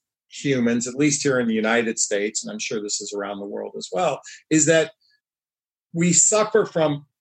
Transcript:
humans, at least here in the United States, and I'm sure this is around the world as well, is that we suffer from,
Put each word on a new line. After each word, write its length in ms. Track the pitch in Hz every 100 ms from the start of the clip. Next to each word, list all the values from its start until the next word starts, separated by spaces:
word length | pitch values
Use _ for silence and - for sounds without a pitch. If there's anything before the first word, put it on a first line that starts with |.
| _ _ _
humans, 580 | - 147 131 117 117 123
at 80 | 131
least 260 | 151 143
here 180 | 143 127
in 80 | 117
the 60 |
United 440 | 110 110 117 113 110
States, 460 | - 101 104 -
and 80 | 113
I'm 60 | 107
sure 240 | - 113
this 180 | 104 -
is 120 | 101 101
around 220 | 101 101
the 80 | 101
world 260 | 107 104 113
as 100 | -
well, 300 | - 156 131 - - -
is 160 | 156 147
that 260 | 160 156 - _ _ _ _ _ _ _ _ _
we 200 | 165 175
suffer 540 | 170 - 214 214 220 -
from, 400 | 170 156 147 - _